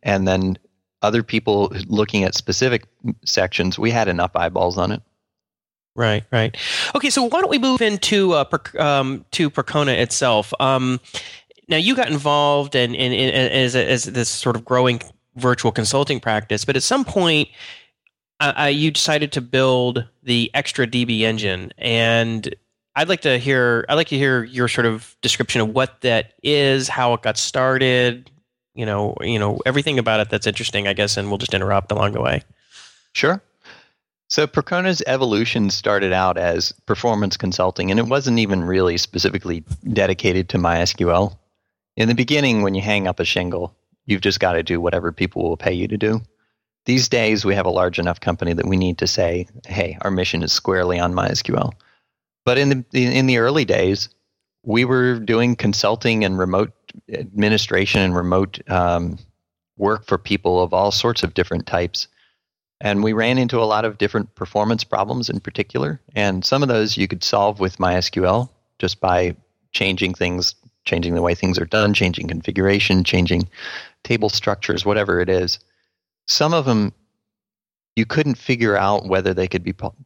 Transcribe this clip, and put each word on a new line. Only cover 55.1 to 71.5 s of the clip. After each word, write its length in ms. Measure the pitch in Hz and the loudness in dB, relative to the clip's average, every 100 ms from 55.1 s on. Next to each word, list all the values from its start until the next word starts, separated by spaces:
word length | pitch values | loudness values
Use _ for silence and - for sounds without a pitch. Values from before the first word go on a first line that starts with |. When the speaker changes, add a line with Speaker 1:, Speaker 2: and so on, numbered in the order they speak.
| 117 | 0
Speaker 1:
doing 380 | 110 113 120 120 | 0 2 2 2
consulting 680 | 104 - 104 113 120 110 | 0 0 0 0 0 2
and 140 | 98 92 | 0 0
remote 340 | 92 95 107 - - - - | 0 0 -2 -6 -20 -20 -12
administration 880 | - 92 104 104 107 - 98 104 101 | -10 -6 0 2 2 2 0 2 2
and 140 | 95 | 2
remote, 460 | 87 90 92 98 - - | 0 2 2 0 -4 -4
um, 480 | 92 87 87 85 90 - _ _ _ _ - | 0 2 0 -2 -8 -14 _ _ _ _ -4
work 300 | 101 110 - | -2 -2 -2
for 120 | 95 | -4
people 440 | - 98 87 90 | -2 -2 0 0
of 100 | 87 | 2
all 180 | 90 101 | 2 2
sorts 300 | - 120 113 | 0 0 -2
of 120 | 87 | -2
different 320 | - 87 85 - | -2 -2 -4 -4
types. 400 | 87 87 - - _ _ _ _ _ _ - | -4 -2 -6 -10 _ _ _ _ _ _ -8
And 220 | 107 101 | -2 0
we 120 | 107 | 0
ran 240 | 110 117 127 | 0 0 2
into 220 | 120 120 | 0 0
a 40 | |
lot 200 | 110 107 | 0 0
of 140 | 110 104 | -2 -2
different 360 | 104 107 104 | -2 -2 -6
performance 500 | - 92 104 107 110 | -10 -6 -2 0 -2
problems 440 | - - 104 127 117 | -2 -2 -2 -4 -4
in 120 | - | -6
particular. 600 | - - 101 127 143 156 _ | -6 -6 -6 -4 -4 -6 _
And 300 | 107 101 92 | -2 0 0
some 180 | - 135 | 0 0
of 60 | 139 | 2
those 280 | 113 110 - | 2 0 -2
you 120 | 95 | -4
could 160 | 92 | -4
solve 340 | - 107 101 104 | 0 2 2 0
with 200 | 92 - | -2 0
MySQL 720 | 92 90 - 90 90 110 123 _ _ - | 0 0 -2 0 2 2 -2 _ _ -6
just 220 | 92 - | -4 -2
by 340 | 95 90 87 82 _ _ _ | 0 2 0 -4 _ _ _
changing 420 | - 98 92 95 | -4 -2 0 -2
things, 400 | 92 90 90 - - - _ | -2 -2 -2 -4 -6 -14 _
changing 300 | - 85 85 | -4 -2 0
the 80 | 82 | 0
way 120 | 87 | 0
things 240 | 87 92 | 0 0